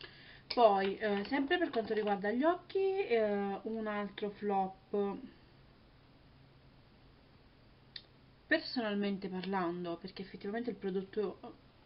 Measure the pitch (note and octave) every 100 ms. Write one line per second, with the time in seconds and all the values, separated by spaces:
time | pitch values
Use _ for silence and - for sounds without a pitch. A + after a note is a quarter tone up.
0 | - - - - - - A3+ G3 G3 -
1 | A3 G3+ G3+ C#4 C4+ F4+ D#4+ A#3+ G#3 G#3+
2 | G#3 G3 G3+ A#3+ D4+ F4+ - G4 G4 F#4+
3 | G4+ A#3 G#3+ G3+ G3+ G3 A3+ A3+ G#3+ G#3
4 | G3+ - G#3 G3+ G3+ G3 F#3+ - - G3+
5 | G3+ F#3+ - - - - - - - -
6 | - - - - - - - - - -
7 | - - - - - - - - - -
8 | - - - - - D#4+ - C4 G#3+ G3+
9 | G3+ G3 F#3+ F#3 F#3 F#3+ F3 F3 F3 E3+
10 | F#3+ - F#3+ F#3 G3+ A3 A#3+ G3 G3 F#3+
11 | F#3+ - G3 - A#3+ - - -